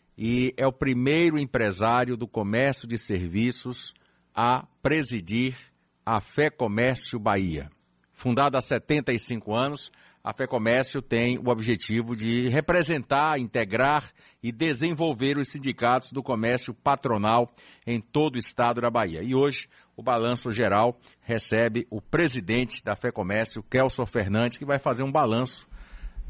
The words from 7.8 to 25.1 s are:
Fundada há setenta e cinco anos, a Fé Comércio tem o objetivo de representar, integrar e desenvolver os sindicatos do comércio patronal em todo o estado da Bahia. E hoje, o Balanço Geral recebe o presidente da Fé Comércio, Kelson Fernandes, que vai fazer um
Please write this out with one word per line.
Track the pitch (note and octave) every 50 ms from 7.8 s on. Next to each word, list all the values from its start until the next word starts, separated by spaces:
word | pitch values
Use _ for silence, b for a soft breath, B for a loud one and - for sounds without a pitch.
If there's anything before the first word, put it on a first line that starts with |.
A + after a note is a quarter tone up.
| _ _ _ _ _ _ _
Fundada | - - B2+ A#2+ A#2+ C#3 C#3+ C3 C3
há | -
setenta | - C#3 A2+ - - D3+ D3 B2+ - B2
e | A2
cinco | - - B2 A2 - G#2 G#2+
anos, | A#2 C3 C#3+ D3 C#3 - - - b b b b b b
a | - G#2+
Fé | - C3
Comércio | B2+ C3+ A#2+ G#2+ A#2 A#2+ B2+ C3 - - C#3 -
tem | - A#2+ A#2 A#2 B2 B2+
o | - - B2
objetivo | A#2+ A2 A2 A#2 A#2 - - - G#2+ A#2 A2+ A#2 A#2+
de | G#2+ A2 A2+ A#2 A#2+ B2 B2+
representar, | A#2 D3+ D3+ - F3 F3+ E3 C#3 E3+ C#3+ A#2 - C#3 C#3 D3 D#3 D#3 C#3+
integrar | B2 G#2+ - B2+ A2 F#2+ G2+ A2 B2+ C#3 D3 D3 - - - b b b b b
e | b A#2 A#2+
desenvolver | A2 D#3+ E3 C#3+ A#2 D3 E3+ E3+ C#3+ E3 D#3+ C#3 G#2+ C3 C#3 C#3+
os | C#3+ C#3 -
sindicatos | - D3 C3+ C3+ A#2 - A#2+ A#2+ B2 C3 - - -
do | C3+ B2
comércio | - B2+ G#2+ A2 A#2 B2 B2 - - A2
patronal | - - C#3+ C#3 - - C3+ A2+ G#2 G2+ G#2+ A2+ A#2+ A#2+ - _ B B B B B B
em | A#2 A#2+ A2+
todo | G#2+ _ - D3+ D3+ D3+ B2+
o | B2
estado | A2 - - - A#2+ A#2 A#2+ B2
da | A#2+ A#2+
Bahia. | A#2 A#2+ G#2+ F2+ D#2+ D#2 F2+
E | B2 C3
hoje, | C3 C#3 C#3+ C3 - - - b b b b b
o | - A2+
Balanço | B2+ A#2+ A#2 A2+ A#2+ B2 A#2+ - A#2+
Geral | A2 A2+ A#2 G2+ G2 G#2 A2+ B2 B2 - b b b b
recebe | b - A#2 A2 - - A2 A2 A#2 A#2 G#2+ A#2+ A2 -
o | G#2 G#2+
presidente | - - - D3+ E3+ D3+ B2 B2+ F#2 E2+ A2 B2 B2+ A#2 - - -
da | G#2 G#2
Fé | - - B2 -
Comércio, | A2+ F#2+ F2+ G2+ A2 A2+ - - A2+ G2+
Kelson | - - B2+ C3+ C3 - - A#2+
Fernandes, | - - A#2+ G2+ F#2+ G2+ A2 A#2 A#2+ - -
que | C#3+
vai | C#3 C#3+ C3+
fazer | - D3+ B2 A2+ C3+
um | C#3